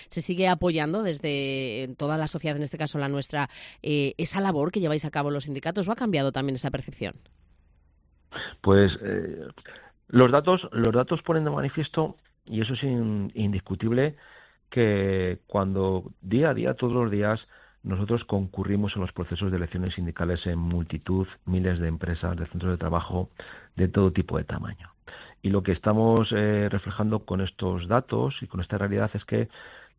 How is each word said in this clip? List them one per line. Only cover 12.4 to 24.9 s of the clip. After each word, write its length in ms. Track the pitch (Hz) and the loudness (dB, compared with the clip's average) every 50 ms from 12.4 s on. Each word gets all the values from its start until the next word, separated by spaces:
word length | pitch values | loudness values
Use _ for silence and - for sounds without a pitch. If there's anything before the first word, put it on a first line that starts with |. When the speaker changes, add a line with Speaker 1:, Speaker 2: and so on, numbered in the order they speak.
| _ | _
Speaker 2:
y 160 | - 110 110 113 | -6 -2 -2 -2
eso 100 | 110 131 | -2 -2
es 100 | 113 139 | -2 -2
in-, 460 | 135 127 120 117 110 107 104 98 - - | -2 0 0 0 0 0 -2 -2 -4 -4
indiscutible, 840 | - 107 101 101 92 - - 95 90 - 113 120 123 139 156 147 - - - - - - - _ _ _ _ | -2 0 0 0 -2 -2 -4 -4 -2 0 0 2 2 2 0 -2 -6 -16 -20 -20 -20 -20 -20 _ _ _ _
que 680 | - 123 117 107 104 98 98 98 95 95 92 90 90 - - | 0 2 4 4 4 2 2 2 2 0 0 0 -2 -4 -8
cuando 640 | _ - 104 95 95 95 98 95 95 95 92 - - - - - | _ 0 0 0 2 2 0 2 2 0 -2 -4 -6 -14 -16 -6
día 260 | 95 107 127 156 156 | 0 2 2 4 2
a 60 | 127 | 2
día, 180 | 110 117 131 127 | 2 0 -2 0
todos 220 | - 123 123 120 | 0 -2 0 0
los 160 | 123 120 110 | 0 0 0
días, 280 | 101 101 104 104 110 110 - - - - - - _ _ - | 0 0 2 0 0 -2 -4 -12 -20 -20 -20 -20 _ _ -6
nosotros 420 | 98 95 92 101 104 117 117 - | -4 -2 -2 0 0 0 -2 0
concurrimos 720 | - 107 98 98 92 - 98 95 95 101 101 104 98 - | -2 -2 0 0 -2 -4 -4 -2 0 0 0 0 0 -2
en 60 | 104 90 | -4 -4
los 100 | 90 - | -4 -4
procesos 400 | - 87 - 87 82 98 95 92 | -6 -6 -6 -4 -4 -2 -2 0
de 60 | 87 | -2
elecciones 360 | 87 82 - 90 90 90 87 | -2 -4 -4 -4 -4 -4 -4
sindicales 500 | - 87 85 82 - 85 85 87 85 - | -4 -6 -6 -4 -4 -2 -2 -2 -2 -2
en 140 | 92 85 85 | -2 -2 -2
multitud, 680 | 85 85 87 87 82 - - 73 - - 92 95 92 - - - _ | 0 0 0 0 -2 -2 -4 -6 -2 0 0 0 0 -2 -6 -10 _
miles 340 | - 92 92 92 92 90 85 | -2 0 2 2 2 0 0
de 80 | 85 | 0
empresas, 500 | 82 80 78 - 85 85 85 - 87 87 | -2 -2 -2 -2 -4 -4 -2 -2 -4 -4
de 80 | 82 85 - | -4 -6 -6
centros 240 | - 90 87 92 90 | -6 -4 -2 -2 -2
de 60 | 87 | 0
trabajo, 520 | 87 82 82 87 85 - 90 90 92 - - - - - - - - - _ | 0 0 0 0 0 0 -2 -4 -4 -4 -8 -16 -18 -18 -18 -20 -20 -14 _
de 100 | - 92 | 0 0
todo 240 | 87 - 104 98 92 | 2 4 4 4 4
tipo 280 | - 95 85 - - 78 | 4 2 0 0 -2 -4
de 40 | 78 | -4
tamaño. 480 | - 82 80 95 - - - - - | -4 -6 -6 -6 -8 -10 -12 -16 -20